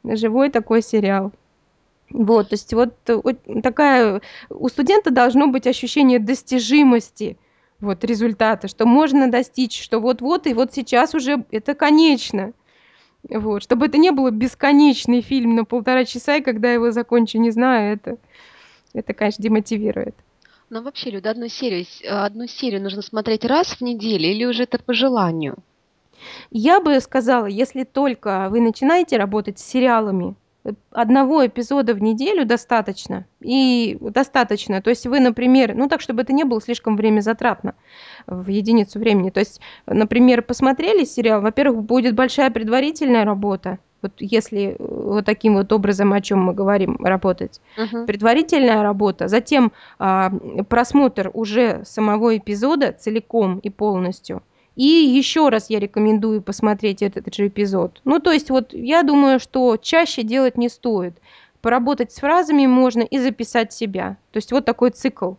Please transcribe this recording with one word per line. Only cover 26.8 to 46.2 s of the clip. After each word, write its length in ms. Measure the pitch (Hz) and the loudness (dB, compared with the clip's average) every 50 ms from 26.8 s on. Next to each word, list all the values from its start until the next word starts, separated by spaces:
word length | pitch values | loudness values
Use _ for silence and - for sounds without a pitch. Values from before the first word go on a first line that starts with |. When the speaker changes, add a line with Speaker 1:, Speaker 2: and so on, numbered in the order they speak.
Speaker 1:
бы 200 | 349 302 285 262 | 4 4 2 2
сказала, 460 | - - - 262 226 262 262 240 214 | 0 0 -4 -2 2 2 0 0 0
если 380 | 202 202 208 262 - - 254 262 | -4 -2 -4 -4 -4 -4 -10 -10
только 640 | _ _ 269 285 277 233 - - 202 190 190 190 190 | _ _ -2 0 0 -2 -4 -6 -4 -4 -4 -4 -2
вы 100 | 208 240 | 0 2
начинаете 560 | 233 226 220 - 262 277 330 359 349 - 269 233 | 2 2 0 0 0 2 2 2 2 2 0 -2
работать 400 | 202 196 202 214 208 208 196 - | 0 0 -2 -4 -4 -6 -12 -14
с 60 | - | -18
сериалами, 680 | - - 254 247 254 233 226 214 208 190 185 175 180 196 _ _ _ _ _ _ | -4 0 2 2 2 2 2 0 -2 -2 -4 -4 -6 -10 _ _ _ _ _ _
э, 60 | - 214 _ _ _ | -14 -14 _ _ _
одного 540 | _ - 233 220 254 277 269 254 311 311 269 | _ -2 2 4 4 4 4 2 2 2 2
эпизода 480 | 233 - 247 233 - 220 277 247 226 233 | 0 0 -6 -6 -2 -2 -2 0 0 -2
в 80 | 202 | -2
неделю 420 | 208 220 220 220 269 381 427 349 269 | 0 -2 -2 -2 -2 -2 -2 -2 0
достаточно. 800 | 214 247 233 - _ 247 226 214 - 190 - - - 196 190 185 _ _ _ | 0 -2 -2 -2 _ -2 -2 -2 -4 -10 -12 -12 -12 -12 -12 -12 _ _ _
И 580 | - - 247 269 269 254 247 240 233 214 - - | -6 -2 0 2 2 2 2 0 0 -2 -6 -8
достаточно. 840 | - 220 214 247 277 - - 269 240 - 208 208 - - 196 190 | -10 -4 -2 -2 -2 0 0 -2 0 0 -2 -6 -4 -6 -6 -2
То 80 | - 220 | 0 -2
есть 160 | 247 - - | -2 -2 -2
вы, 140 | 247 254 285 | -2 0 2
например, 540 | 254 247 226 - 247 254 254 269 254 208 202 | 2 2 2 0 2 4 4 4 4 2 0
ну 120 | - 269 277 | -4 -2 -2
так, 120 | 330 311 | -2 -4
чтобы 220 | - - 247 226 | -4 -6 -4 -4
это 100 | 254 - | -2 0
не 120 | 262 285 320 | 0 0 0
было 160 | 262 240 220 | 0 -2 -4
слишком 340 | - - 240 - - 226 214 | -4 -6 -8 -6 -2 -4 -2
времязатратно 800 | 202 214 220 214 214 202 214 226 - - 240 202 - - 190 - _ _ _ - - - - - - - | 0 2 2 2 2 0 -2 -4 -2 -2 -4 -4 -4 -8 -12 -12 _ _ _ -20 -20 -20 -20 -20 -20 -16
в 220 | - 185 180 180 196 | -14 -12 -10 -6 -4
единицу 500 | 190 208 196 220 226 226 202 202 - 208 | -4 -2 0 2 2 2 2 0 -6 -4
времени. 300 | 220 226 208 196 180 190 | 0 2 2 2 0 0
То 100 | - 196 | -2 -2
есть, 200 | 208 - - - - - - - _ | -4 -4 -6 -20 -20 -20 -20 -20 _
например, 560 | - - 233 220 214 - 247 247 254 247 240 | -4 0 0 0 2 4 4 6 6 4 4
посмотрели 600 | 233 - 247 - 269 262 269 262 311 381 440 381 277 | 0 -4 -4 0 0 0 0 0 0 0 2 2 0
сериал, 360 | - - 247 220 226 214 208 | 0 -4 -2 0 2 2 2
во-первых, 420 | 202 220 220 - 285 285 240 226 208 | 0 -2 0 0 0 0 0 -2 -2
будет 300 | 214 233 254 226 247 220 | 0 0 2 2 2 0
большая 340 | 220 262 247 - - 262 262 | 0 0 0 0 0 0 0
предварительная 760 | 226 214 220 214 233 262 269 302 320 - 311 262 240 226 208 | 0 -4 -4 0 0 0 0 -2 -4 -2 0 2 2 2 2
работа. 540 | 214 202 196 202 202 190 190 - 185 180 - _ _ _ _ | 0 -2 -2 -2 -4 -4 -4 -6 -10 -12 -12 _ _ _ _
Вот 100 | - 196 _ - | -14 -14 _ -12
если, 560 | - 190 226 220 220 - 220 202 202 196 185 | -6 -2 -2 -2 -2 -2 -6 -4 -4 -4 -6
э, 0 | - | -8
вот 460 | - - - - - - 202 214 202 | -10 -10 -10 -8 -6 -4 -4 -2 -2
таким 280 | - 208 - - 220 208 | -2 -4 0 2 2 2
вот 160 | 196 196 196 | 2 2 0
образом, 400 | 214 214 196 202 202 196 208 202 | 0 0 0 -2 0 2 2 2
о 80 | 202 202 | 2 0